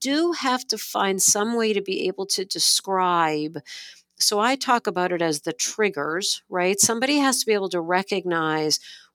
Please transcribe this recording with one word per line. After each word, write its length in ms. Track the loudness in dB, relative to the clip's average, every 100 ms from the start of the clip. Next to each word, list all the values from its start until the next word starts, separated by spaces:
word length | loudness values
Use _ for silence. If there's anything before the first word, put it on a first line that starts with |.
do 320 | -2 0 0
have 340 | 0 0 0 -2
to 100 | -6
find 420 | -4 0 0 2
some 320 | 2 2 2 0
way 160 | 2
to 80 | 0
be 240 | -2 -2 -2
able 180 | -4 -4
to 180 | -4
describe. 1120 | -4 0 2 0 0 0 2 2 2 0 -4 -8 -14 -16 -18 -20 _ -4
So 220 | 0 2
I 160 | 2
talk 320 | 0 2 2 2
about 240 | 0 0
it 100 | 2
as 180 | 0 0
the 120 | -4
triggers, 880 | -4 -4 0 0 0 -4 -2 -2 -4 -4
right? 300 | 0 0 2
Somebody 400 | 2 2 2 2
has 220 | 2 2
to 60 | 0
be 60 |
able 160 | 0 0
to 100 | -2
recognize 960 | 0 0 0 -4 -2 0 0 0 0 -2 -4 -20 -20